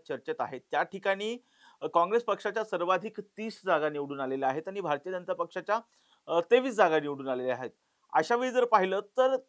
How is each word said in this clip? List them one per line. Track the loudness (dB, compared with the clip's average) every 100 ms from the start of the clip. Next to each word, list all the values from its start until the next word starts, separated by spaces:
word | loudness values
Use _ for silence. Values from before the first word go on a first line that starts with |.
| -8
चर्चेत | -8 -6 -4
आहे. | -4 -6
त्या | -4 -2
ठिकाणी, | -2 -2 -2 -2 -4 -8 -12 _ -20 _
अ, | 0
काँग्रेस | 2 2 0
पक्षाच्या | 0 -2 -2 -4
सर्वाधिक | -4 -2 0 0 -2 -10
तीस | -12 -10 -10 -6
जागा | 0 2 2
निवडून | -2 -6 -4
आलेल्या | -4 0 0
आहेत | -2 -6
आणि | -6
भारतीय | -2 -2 -4
जनता | -8 -6
पक्षाच्या, | -4 -4 -6 -2 -4 -4 _ _ _ -2
अ, | 0
तेवीस | 4 4 4
जागा | 4 4 4
निवडून | 0 -4 -4
आलेल्या | -2 -2
आहेत. | -2 -6 -14 _ _ _
अशा | 0 2 0
वेळी | 2
जर | 0
पाहिलं | 4 4 4 0
तर | -2 0 2 2